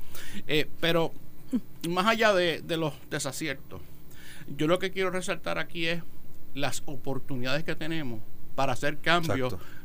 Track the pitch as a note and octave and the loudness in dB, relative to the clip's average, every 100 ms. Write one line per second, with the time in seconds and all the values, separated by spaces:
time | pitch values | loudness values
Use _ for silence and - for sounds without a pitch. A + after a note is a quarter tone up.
0 | - - - G3+ - D3 C3 - E3 E3+ | 2 2 2 2 2 2 2 2 2 2
1 | D#3+ - - - - B3 - - E3+ F3+ | 2 -2 -4 -6 -4 -4 -4 -6 -2 0
2 | G#3 A3 A3 F#3 F3 D3+ D#3 D#3+ D#3 - | 2 4 4 4 2 0 -4 -2 -2 -4
3 | - D3+ C#3+ - D#3+ C3+ - F#2 - - | -6 -4 -4 -4 -6 -6 -8 -8 -8 -8
4 | - - - - - C#3 D3+ F3+ F#3 F3+ | -8 -8 -8 -8 -6 -2 2 2 0 -2
5 | F#3 F3+ F#3 E3 E3+ E3 E3 F3 E3 E3+ | -2 -2 -2 -2 -2 -2 -2 -2 0 0
6 | - - - - - C#3 C#3 - - - | -2 -2 -2 0 0 0 2 2 2 0
7 | - - - - C3 C#3+ E3 D#3+ D#3 E3 | 0 2 2 2 2 2 2 0 0 0
8 | C3 A2 - - - - C3+ B2 D3 D3+ | 0 0 0 0 2 2 2 2 2 2
9 | E3 E3+ D#3+ C3 B2+ C3 - - | 2 2 2 0 0 -2 -4 -4